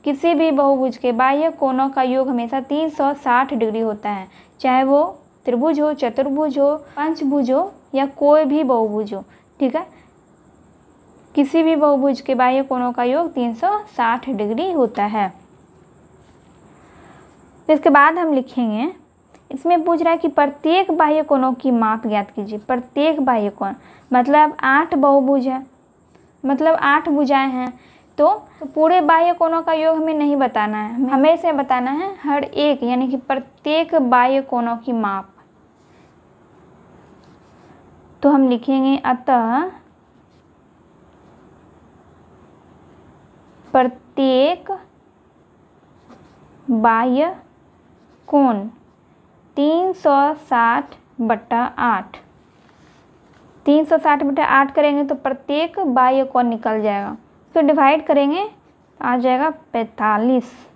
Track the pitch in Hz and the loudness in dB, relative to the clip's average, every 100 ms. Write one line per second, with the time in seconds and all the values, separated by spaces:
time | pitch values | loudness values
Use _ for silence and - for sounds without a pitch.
0 | - 277 339 311 320 277 277 269 262 233 | -4 -2 0 2 2 2 2 2 -2 -2
1 | 247 233 262 285 320 320 269 262 269 269 | -4 0 0 2 -2 -2 -2 -2 -2 -2
2 | 254 262 262 247 233 269 262 285 320 302 | -2 0 -2 -4 -4 -6 -4 -4 -4 -2
3 | 277 285 - 240 269 220 226 214 226 214 | -4 -2 0 0 0 -2 -2 -2 -4 -4
4 | 208 202 185 - - _ 262 254 269 285 | -6 -8 -10 -20 -20 _ 0 2 2 2
5 | 349 - _ _ - 233 302 294 302 294 | 0 -4 _ _ -4 0 0 0 0 -2
6 | 247 233 269 277 311 269 277 302 - - | -4 -2 -2 -2 -2 2 0 0 -8 -6
7 | 311 320 285 285 247 269 392 - _ 269 | -4 -2 -2 0 0 0 -2 -10 _ -4
8 | 277 - 285 302 302 294 269 240 220 208 | -4 0 4 4 4 0 0 0 0 -4
9 | 208 196 - - _ _ 262 302 370 - | -6 -10 -14 -20 _ _ -2 -2 -8 -20
10 | _ _ _ _ _ _ _ _ _ _ | _ _ _ _ _ _ _ _ _ _
11 | _ _ _ - 277 339 320 311 294 285 | _ _ _ -2 0 2 2 2 2 2
12 | 277 262 - 262 254 262 269 254 247 247 | 0 -2 -4 0 2 2 -2 -2 -4 -2
13 | 240 285 339 285 240 226 359 415 415 - | -2 0 -2 -4 -4 -2 -2 -2 -6 -2
14 | 233 247 269 208 208 226 370 330 233 - | -2 -2 -4 -4 -4 -2 -2 0 -2 -2
15 | 208 214 190 - - _ _ _ _ _ | -4 -2 -4 -6 -20 _ _ _ _ _
16 | _ _ - _ _ _ - - - - | _ _ -20 _ _ _ -20 -20 -20 -20
17 | - - - - - - - 302 330 285 | -20 -20 -20 -20 -20 -14 0 2 6 6
18 | 294 339 330 277 254 - 233 214 302 - | 6 2 0 -2 -2 -6 -4 -4 -6 -8
19 | _ _ _ - _ 277 330 349 330 330 | _ _ _ -20 _ -8 0 0 2 0
20 | 330 330 339 - 285 277 311 349 381 330 | 0 0 0 0 0 -2 0 0 0 2
21 | 302 311 311 277 262 247 262 240 220 220 | 2 2 0 0 0 -2 -2 0 0 -2
22 | 226 208 202 - 202 208 - 247 247 - | -2 -4 -4 -10 -10 -12 -6 -6 -4 0
23 | 311 302 262 233 208 202 196 - - - | 0 0 0 0 -2 -4 -10 -10 -18 -20
24 | _ 247 247 294 302 294 262 277 330 302 | _ 0 4 4 4 2 2 2 2 2
25 | 285 277 262 277 254 262 269 _ _ _ | 4 4 4 0 0 -6 -10 _ _ _
26 | _ _ _ _ 269 277 320 320 - 294 | _ _ _ _ -4 0 2 2 2 2
27 | 320 285 269 277 269 254 247 - - _ | 2 0 2 0 0 -4 -8 -12 -20 _
28 | _ - 302 427 - - 285 302 311 359 | _ 0 2 2 -8 -18 -8 0 2 4
29 | 302 330 339 339 330 330 330 320 320 320 | 4 4 2 0 0 0 -2 0 0 0
30 | 320 311 294 285 254 226 208 214 214 233 | -2 -2 0 0 0 0 -2 -4 -6 -4
31 | 269 269 302 330 349 285 262 254 247 294 | 0 2 2 2 0 -2 -2 -2 -2 -4
32 | 392 381 294 285 - - 294 277 240 247 | -6 -8 -4 -4 -4 -2 0 0 -2 -2
33 | 262 254 - 254 247 _ 294 311 330 330 | -2 -4 -4 -6 -6 _ -2 -2 0 0
34 | 247 247 254 269 269 247 233 233 262 233 | 2 2 4 0 -2 -4 -4 -6 -4 -4
35 | 202 196 190 _ _ _ _ _ _ _ | -2 -4 -10 _ _ _ _ _ _ _
36 | _ _ _ _ _ _ - - - - | _ _ _ _ _ _ -20 -20 -20 -20
37 | - - - - _ _ - - - - | -20 -20 -20 -20 _ _ -20 -20 -20 -20
38 | - - 285 285 262 240 240 269 269 269 | -20 0 2 4 2 0 -2 0 0 0
39 | - 247 - 240 226 254 370 - _ _ | -2 -4 0 0 0 -2 -4 -10 _ _
40 | _ _ _ _ _ _ _ _ _ _ | _ _ _ _ _ _ _ _ _ _
41 | _ _ - - - - - - _ _ | _ _ -20 -20 -20 -20 -20 -20 _ _
42 | - - - - - - _ - - - | -20 -20 -20 -20 -20 -20 _ -20 -20 -20
43 | - - _ _ _ - - 269 254 247 | -20 -20 _ _ _ -20 -4 0 0 -4
44 | _ - 269 254 285 349 - 381 - _ | _ -2 0 2 2 -2 -8 -12 -12 _
45 | _ _ _ _ _ _ _ _ _ _ | _ _ _ _ _ _ _ _ _ _
46 | _ - - _ - - - 226 233 226 | _ -20 -20 _ -20 -16 -2 0 2 2
47 | 254 254 330 381 _ _ _ _ _ _ | 0 0 -2 -4 _ _ _ _ _ _
48 | _ _ - 285 262 208 214 - _ _ | _ _ -2 2 2 0 -6 -14 _ _
49 | _ _ _ _ _ - 294 330 370 370 | _ _ _ _ _ -2 0 2 -2 -2
50 | 311 277 285 302 - 247 233 247 269 - | 2 2 2 -2 -2 0 2 0 -6 -18
51 | _ - 226 214 - 233 247 - 240 196 | _ -8 -4 -4 -2 -4 -4 -2 -2 -2
52 | - - _ _ _ _ _ _ _ _ | -6 -20 _ _ _ _ _ _ _ _
53 | _ _ _ _ - - - 302 302 320 | _ _ _ _ -20 -6 0 2 2 0
54 | 311 285 277 277 - 269 277 311 294 285 | 2 0 0 0 2 2 2 2 2 0
55 | 277 285 269 269 - 294 330 359 339 247 | -2 -4 -6 -6 -4 -4 -4 -4 -2 2
56 | 254 269 262 262 240 226 226 220 208 202 | 2 2 0 0 0 -2 -4 -2 -2 -2
57 | 202 226 _ _ _ 330 294 302 285 311 | -6 -12 _ _ _ 0 2 4 4 2
58 | 302 294 277 330 427 - _ _ _ _ | 2 2 2 -2 -6 -10 _ _ _ _
59 | - 254 254 254 - - _ 233 220 - | -4 0 0 0 -2 -4 _ -6 -6 -4
60 | 214 214 240 262 240 - - | 0 0 2 0 -2 -20 -20